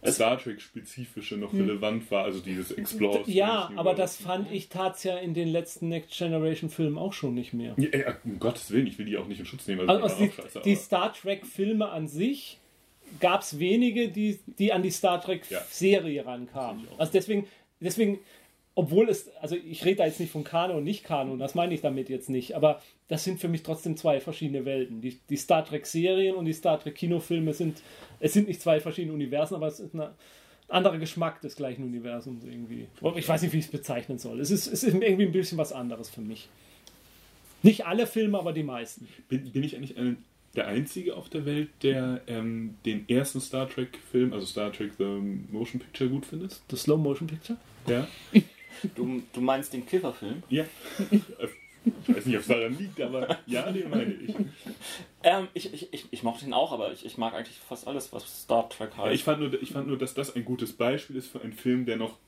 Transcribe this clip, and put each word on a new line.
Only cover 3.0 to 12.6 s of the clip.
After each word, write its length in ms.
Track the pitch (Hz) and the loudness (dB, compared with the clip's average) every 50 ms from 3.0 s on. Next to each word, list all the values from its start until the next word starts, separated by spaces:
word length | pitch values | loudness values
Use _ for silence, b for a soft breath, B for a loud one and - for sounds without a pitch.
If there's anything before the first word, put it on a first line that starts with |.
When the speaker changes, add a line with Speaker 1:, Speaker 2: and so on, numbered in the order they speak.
| 208 202 202 - - | 2 4 4 2 0
Speaker 3:
D-, 80 | 233 | 2
ja, 160 | 185 185 196 | 4 4 4
Speaker 2:
Strange 260 | 214 226 208 180 170 202 | 4 2 0 -2 -4 -4
New 60 | 170 | 0
Speaker 3:
aber 60 | 170 185 185 | 2 2 4
Speaker 2:
Worlds. 20 | 165 | 4
Speaker 3:
das 140 | 185 180 - | 0 -2 -2
fand 340 | - - 180 185 185 202 - | -8 -6 -4 -2 -2 -2 -4
ich, 180 | 208 196 190 - | -6 -8 -8 -6
tat's 340 | - 185 190 185 185 - - | -6 -2 -2 -2 -2 -2 -4
ja 140 | 190 180 | -4 -4
in 160 | 180 185 175 165 | -2 -4 -4 -2
den 140 | 170 170 | -2 0
letzten 420 | 165 160 170 165 - - - 170 165 | 0 0 0 -2 -2 -8 -6 -4 -2
Next 220 | 170 165 160 - - | -2 -4 -6 -8 -6
Generation 520 | - 175 165 165 160 156 160 160 156 - 156 | -4 -2 0 0 2 2 0 0 0 -4 -6
Filmen 280 | - - 160 151 147 | -2 0 0 0 0
auch 140 | 156 - 202 202 | 0 -4 -4 -4
schon 200 | - - 135 120 | -2 -4 -2 -2
nicht 200 | 123 120 - - | -2 -4 -4 -6
mehr. 200 | 117 120 117 113 | -6 -6 -2 2
Speaker 2:
Ja, 200 | - 139 - - | 2 2 4 4
ja, 180 | 139 135 - - - - | 2 0 0 -4 -4 -8
um 140 | 117 101 87 | -8 -6 0
Gottes 300 | 95 117 120 - - - | 0 0 0 0 -6 0
Willen, 140 | 101 120 135 | 2 2 2
ich 100 | 101 - - | 2 -2 -6
will 60 | 104 | -6
die 100 | 107 104 | -4 -4
auch 100 | 98 - | -4 -4
nicht 120 | 104 101 98 | -6 -8 -10
in 60 | 92 | -10
Schutz 200 | - - - - | -12 -12 -12 -6
nehmen, 140 | - 98 - - 180 | -4 -2 0 4 4
also 20 | 185 208 226 | 4 6 4
Speaker 3:
Also, 0 | |
Speaker 2:
die 0 | |
Speaker 3:
also 160 | 196 160 - | 0 4 4
Speaker 2:
waren 80 | 208 | 2
Speaker 3:
die, 40 | 196 | 2
Speaker 2:
auch 120 | - - - | 2 -4 -14
scheiße, 160 | - - - - | -12 -12 0 4
Speaker 3:
die 80 | 202 196 | 4 4
Speaker 2:
aber 60 | 196 | 4
Speaker 3:
Star 320 | - - - 180 180 220 - | 4 0 0 2 2 0 -4
Trek 320 | - - 190 202 196 - | -4 -4 -4 -4 -4 -6
Filme 440 | - - - 196 208 220 214 214 - | -12 -2 -2 0 2 2 2 0 0
an 180 | - 160 156 | -2 -4 -6
sich 520 | 151 143 151 196 254 285 277 - - - - | -6 -2 0 0 0 0 -2 -8 -16 -18 -18